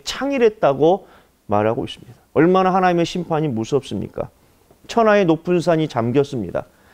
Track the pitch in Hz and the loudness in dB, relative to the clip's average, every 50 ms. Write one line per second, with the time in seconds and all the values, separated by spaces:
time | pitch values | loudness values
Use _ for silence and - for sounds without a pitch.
0 | - - - - 254 277 277 262 240 220 - - - 143 139 135 147 165 185 190 | -6 -10 -8 -6 -4 -4 0 2 2 0 2 2 0 0 2 2 2 2 2 0
1 | - - - _ _ _ _ _ _ - 101 104 107 110 117 - - - - - | -2 -10 -20 _ _ _ _ _ _ -2 0 0 0 0 0 -2 -6 -8 -12 -16
2 | - - - _ _ _ - 127 156 170 185 185 185 185 185 190 185 180 175 170 | -20 -20 -20 _ _ _ 0 2 4 4 4 4 2 2 2 2 2 2 2 0
3 | 170 - - 185 170 - 165 151 156 151 117 110 113 - 147 135 - - 117 95 | -2 -2 -4 -8 -6 -4 -4 -4 -2 -2 -4 -4 -4 -2 -2 -4 -4 -4 -8 -10
4 | 87 - - - - - _ _ _ _ _ _ _ _ _ _ _ - - 233 | -10 -10 -10 -10 -12 -12 _ _ _ _ _ _ _ _ _ _ _ -4 -2 0
5 | 226 220 208 208 196 165 160 156 - 180 180 175 147 175 165 160 156 143 - 123 | 2 4 4 4 4 2 0 0 -2 -2 -2 0 0 0 0 0 -2 -2 -4 -4
6 | 113 120 120 143 139 - 135 120 98 85 82 67 - - _ _ _ _ | -2 0 0 0 0 -2 -4 -8 -6 -6 -6 -8 -8 -10 _ _ _ _